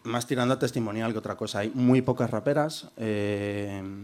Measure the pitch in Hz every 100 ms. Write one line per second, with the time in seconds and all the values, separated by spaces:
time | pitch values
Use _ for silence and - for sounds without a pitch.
0 | 113 120 120 127 123 131 127 127 110 107
1 | 113 110 104 98 107 101 107 131 123 127
2 | 127 120 117 107 139 143 151 151 - -
3 | 110 104 101 101 101 101 101 98 95 98